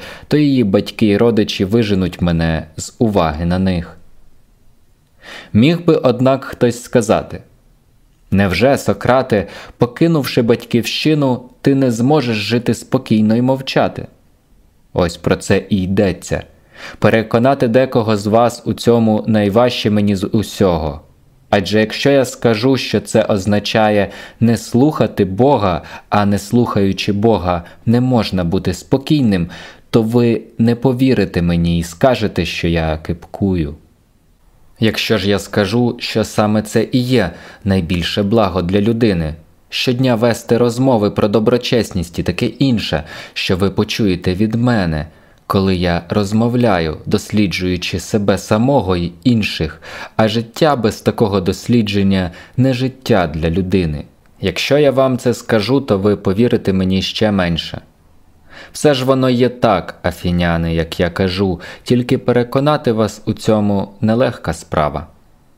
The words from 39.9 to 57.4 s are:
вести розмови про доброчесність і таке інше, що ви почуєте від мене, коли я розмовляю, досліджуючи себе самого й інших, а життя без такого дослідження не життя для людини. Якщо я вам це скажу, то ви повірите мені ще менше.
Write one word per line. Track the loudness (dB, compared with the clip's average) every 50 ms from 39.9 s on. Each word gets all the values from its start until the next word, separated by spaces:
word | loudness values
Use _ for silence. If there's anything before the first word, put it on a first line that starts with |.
| 0 0 0 0 2
вести | 2 2 0 0 -2 -2 0 0 2
розмови | 2 0 0 0 2 2 2 2 2 0
про | 0 0 0 2
доброчесність | 2 2 2 2 0 0 0 0 0 0 0 -2 -4 -6 -6 -6 -6 -6
і | -4
таке | -4 -4 -4 -4
інше, | -4 -2 0 0 0 0 0 -2 -2 -4 -4 -6 -6 -14 -18 -18 -14 -10
що | -8 -4 -2 -2
ви | 0 0 0
почуєте | 0 -2 -4 -2 -2 -2 0 0 0 0 -2 -2 -2
від | 0 0 -2 0
мене, | 0 0 0 0 0 0 0 -2 -4 -6 -8 -12 -20 _ _ _ _ _
коли | -2 0 0 2 2 0
я | 0 0 0 0 -2 -2 -4
розмовляю, | -2 -2 -2 0 0 0 0 0 0 2 2 2 2 2 0 -2 -4 -6 -6
досліджуючи | -2 -2 -2 -2 -2 0 0 0 0 -2 -2 -4 -2 -4 -4 -4 -6 -6 -6
себе | -6 -2 -4 -2 0 0 -2 -2
самого | 0 0 0 0 2 2 2 2 2 0 0
й | -2 -2 -4 -6 -4 0
інших, | 0 2 2 0 -2 -4 -4 -6 -6 -6 -10 -18 -18 -16 -16 -16 -8 _
а | 0 0 2
життя | 0 -2 -6 -6 -4 0 0 2 2
без | 2 0 -2 -2 -2
такого | -2 -2 0 0 0 0 0 0
дослідження | 0 -2 -4 -4 -2 0 2 2 2 0 0 0 2 2 2 0 0 -4 -6 -12 -20 -8 -2
не | 0 0 0 0
життя | 0 -2 -4 -6 -6 -2 0 2 2 2
для | 0 -2 -2 -2 -2
людини. | 0 0 -2 0 0 0 0 0 -2 -6 -10 -14 _ _ _ _ _ -6
Якщо | -4 -4 -4 -4 -2 0 2 4
я | 4 4
вам | 4 2 2 2 2 0
це | 0 -2 -2
скажу, | -2 -2 -2 0 0 0 2 0 0
то | 0 0 0 2
ви | 2 2 0
повірите | 0 0 -2 0 2 2 2 2 0 0 0 0
мені | 0 0 0 0 0 -2
ще | -4 -4 -2 0 0
менше. | 0 0